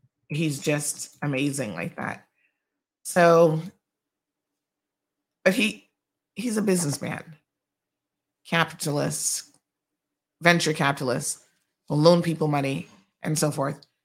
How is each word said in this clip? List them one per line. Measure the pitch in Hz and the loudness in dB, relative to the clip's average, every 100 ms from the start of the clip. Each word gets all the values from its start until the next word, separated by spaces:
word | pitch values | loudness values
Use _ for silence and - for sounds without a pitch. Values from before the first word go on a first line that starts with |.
| _ _ _ | _ _ _
he's | 151 165 139 | -4 -2 -2
just | - 147 147 - - - | -2 -2 -4 -8 -14 -8
amazing | 147 135 143 135 117 85 | -6 -2 -2 -4 -6 -8
like | 180 - | -10 -8
that. | 127 - - _ _ _ _ _ _ _ | -10 -10 -16 _ _ _ _ _ _ _
So, | - - 170 165 170 156 170 - _ _ _ _ _ _ _ _ _ _ _ _ _ _ _ _ 185 | -4 4 6 8 6 2 -6 -16 _ _ _ _ _ _ _ _ _ _ _ _ _ _ _ _ 0
but | |
he, | 202 214 - _ _ _ _ _ - | 2 0 -4 _ _ _ _ _ -10
he's | 240 214 | -4 -2
a | |
businessman, | 208 185 151 143 - - - 151 _ _ _ _ _ _ _ _ _ _ - | 0 0 -2 -4 -6 -10 -12 -20 _ _ _ _ _ _ _ _ _ _ -4
capitalist, | 165 156 - 156 143 143 151 - - - _ _ _ _ _ _ _ _ _ | 0 0 -2 -4 -2 -2 -4 -4 -6 -8 _ _ _ _ _ _ _ _ _
venture | 165 170 160 | 2 2 2
capitalist, | 156 143 139 131 131 147 - _ _ _ _ - | 0 -2 -2 -2 -2 -4 -10 _ _ _ _ -6
will | 147 | 4
loan | 160 175 | 6 6
people | 165 156 156 | 4 -2 -2
money | 147 139 143 - - _ _ | -2 -2 -6 -10 -18 _ _
and | - 156 | -4 -2
so | 151 | 0
forth. | 143 139 147 - _ | -2 -4 -6 -14 _